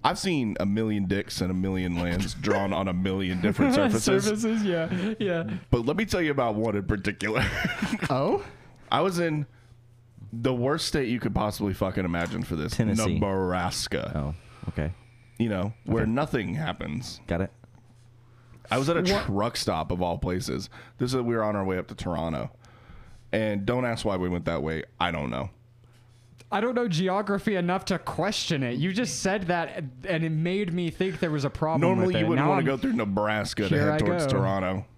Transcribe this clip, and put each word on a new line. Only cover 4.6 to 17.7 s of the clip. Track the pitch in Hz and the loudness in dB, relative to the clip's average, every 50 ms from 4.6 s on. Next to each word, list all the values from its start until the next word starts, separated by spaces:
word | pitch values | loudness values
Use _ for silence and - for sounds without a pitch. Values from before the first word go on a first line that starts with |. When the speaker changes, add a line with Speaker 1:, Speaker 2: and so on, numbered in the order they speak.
Speaker 2:
yeah, | 208 196 170 165 165 165 175 180 180 214 220 - | 0 0 0 0 0 -2 -2 -2 -2 -2 -2 -2
yeah. | 220 190 175 165 165 - - 185 - - | -2 -2 -2 -2 -4 -4 -6 -8 -2 0
Speaker 1:
But | - 120 113 | 0 2 2
let | 127 160 | 0 0
me | 175 226 | 0 0
tell | 196 - 180 | 0 0 0
you | 170 151 | 0 2
about | 143 139 123 113 107 | 2 2 2 2 2
one | 110 110 113 101 | 0 0 0 0
in | 101 95 | -2 0
particular. | - 107 101 92 107 101 - 95 104 110 127 107 - - - - - - | -2 -2 -2 -2 -4 -4 -2 -4 -2 0 0 0 0 -2 -2 -4 -4 -4
<laughs> | - - 175 - 208 - - | -4 -4 -4 -4 -4 -2 0
Speaker 2:
Oh? | 139 127 139 190 294 403 403 - - - - - - - - - | 0 0 2 2 0 -2 -4 -8 -16 -20 -20 -20 -20 -20 -4 0
Speaker 1:
I | - 131 | 0 2
was | 165 196 180 170 | 2 2 2 0
in | 175 165 151 151 143 - - - - - - - - - - - - - - - 104 101 | 0 0 0 -2 -4 -6 -10 -20 -20 -20 -20 -20 -20 -20 -20 -20 -20 -20 -20 -20 -16 -12
the | 117 117 117 131 131 | -10 -2 0 0 2
worst | 120 120 135 151 165 - | 2 2 0 0 0 -2
state | - - 156 135 110 | -2 0 0 0 0
you | 120 120 | -2 -2
could | - 113 98 | -2 -2 0
possibly | 98 104 104 104 - 104 101 | 0 0 0 0 0 -2 -2
fucking | 92 - 101 95 92 - 92 | 0 0 -2 0 0 0 0
imagine | 87 85 85 85 87 - 90 | 0 0 0 0 -2 -2 -4
for | 92 - 90 | -4 -2 -2
this. | 78 76 - - | -2 -2 -2 0
Speaker 3:
Tennessee. | - 113 110 104 110 110 104 104 | 2 2 2 4 2 2 2 2
Speaker 1:
Nebraska. | 101 104 98 95 95 95 90 90 90 87 90 - - - - 104 71 - - - | 2 2 2 2 2 2 2 2 2 0 0 -2 -2 -4 -2 -2 -2 -2 -2 -2
Speaker 3:
Oh, | 78 69 71 80 - - - - - - - | -2 -2 -2 -6 -8 -12 -20 -18 -10 -10 -6
okay. | - - 76 80 90 - - - - - - - - - | -4 -2 -4 -4 -4 -8 -16 -20 -20 -20 -20 -20 -2 -2
Speaker 1:
You | 117 113 | 0 0
know, | 104 92 90 104 113 - - | 0 -2 -2 -4 -6 -8 -2
where | - 107 113 110 | -2 0 2 2
Speaker 3:
Okay. | 110 | 0
Speaker 1:
nothing | 113 131 147 143 - 127 101 85 85 | 0 0 0 0 0 -2 -2 -2 -4
happens. | 151 160 87 90 - 82 82 76 - - - - - - | -4 -4 -4 -4 -6 -6 -6 -6 -6 -8 -8 -14 -14 -6
Speaker 3:
Got | - 85 85 | -4 -2 -2
it. | 95 - - - - - | -2 -4 -6 -16 -20 -20